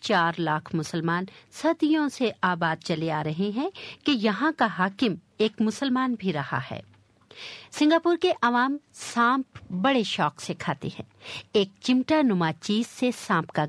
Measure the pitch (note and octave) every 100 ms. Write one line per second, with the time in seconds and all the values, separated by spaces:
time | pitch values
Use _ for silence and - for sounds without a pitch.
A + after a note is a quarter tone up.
0 | - G3 E3+ E3+ E3 D#3 - E3 D3+ E3+
1 | E3 F3 F#3+ - - - D#4 E4 D4+ D#4
2 | D4 - A#3 - F#3 F3 E3 D#3+ - D#3+
3 | D#3+ D3+ D3+ D#3 G3+ G#3+ F4 - - -
4 | - C4 G#3+ G3 D4 D#4 A3+ E3+ F#3+ G3
5 | A#3+ D#3+ - - A3 - A3 - C#4 B3+
6 | C4 A#3 F#3+ D3+ C3+ - - - - _
7 | _ _ _ - - - - - D4+ E4
8 | E4+ E4+ F4+ - A#3+ A#3+ C4 C#4+ - -
9 | - A#3 A#3+ C4+ C4 - - F3+ B3+ C4
10 | G3 - D3 - - - - C#3 - -
11 | C3 _ - - - G#3+ G3 - - B3+
12 | B3+ D#4 C4+ F#3 D#3+ D#3 - G#3 A#3 -
13 | B3 A#3 - F3 D#3+ -